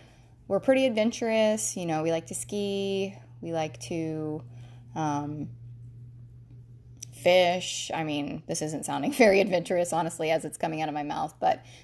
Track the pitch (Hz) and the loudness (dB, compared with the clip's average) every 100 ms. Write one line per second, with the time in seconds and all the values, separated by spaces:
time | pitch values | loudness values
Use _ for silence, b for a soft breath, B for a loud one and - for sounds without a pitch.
0 | B B B B - 190 - 262 262 214 | B B B B -2 0 4 4 4 4
1 | 220 226 233 220 214 220 - 190 170 156 | 2 0 0 4 4 2 -2 -4 -2 0
2 | 160 165 165 - - 208 202 196 196 196 | 2 0 -2 -8 -6 -4 -2 -2 -2 -2
3 | 196 - B B 165 165 160 - - 170 | -2 -6 B B -4 -2 -2 -6 -6 -4
4 | 160 156 156 156 - B B B B - | -2 -2 -4 -6 -8 B B B B -4
5 | 151 143 147 151 139 - - - - - | -2 -2 -4 -6 -8 -10 -16 -16 -18 -18
6 | - - - - - - - - - - | -18 -18 -20 -20 -20 -20 -20 -20 -20 -16
7 | - - 175 185 175 185 - - - 151 | -16 0 6 6 6 2 -2 -6 -4 -4
8 | 156 147 143 156 - 165 156 151 160 143 | -2 -2 -4 -6 -6 -4 -4 -4 -4 -2
9 | 143 285 220 196 196 175 170 175 175 165 | 0 6 8 8 4 2 0 0 2 0
10 | 160 - 160 160 156 - 160 156 151 147 | 0 -2 0 0 -2 -4 -4 -2 -4 -4
11 | 147 - 156 - - - - B | -4 -4 -6 0 0 0 -4 B